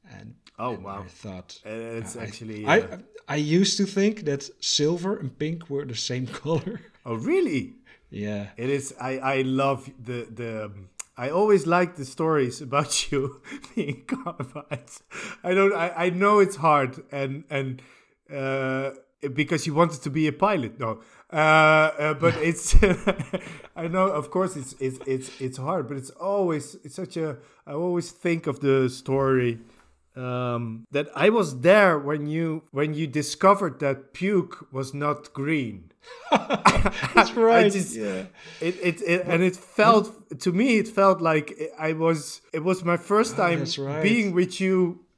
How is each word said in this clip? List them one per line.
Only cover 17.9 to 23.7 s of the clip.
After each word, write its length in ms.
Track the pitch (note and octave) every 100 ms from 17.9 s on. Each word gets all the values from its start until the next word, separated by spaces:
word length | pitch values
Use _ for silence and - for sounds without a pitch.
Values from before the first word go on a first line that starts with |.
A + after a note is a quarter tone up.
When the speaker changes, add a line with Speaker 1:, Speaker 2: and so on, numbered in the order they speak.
| _ _ _ _
Speaker 2:
uh, 560 | C#3+ C3+ C3+ C3 C3 C3+ C3+ _ _ C#3+
because 300 | B2+ D3 D#3+ E3
you 80 |
wanted 280 | D3 E3+ D3+
to 80 | D3+
be 160 | C#3+ D3+
a 60 |
pilot, 480 | D3 G3+ F#3+ A2+ -
no. 180 | A#2 A2 - - _
Uh, 40 | D#3
uh, 760 | D#3 D#3 D#3 D#3 D#3 D3 D3+
but 200 | C#3+ E3
Speaker 1:
<laughs> 80 | D#3+
Speaker 2:
it's, 320 | D#3+ E3 - -
<laughs> 920 | G3 F3+ - F#3 C#3 F3+ - D#3+ -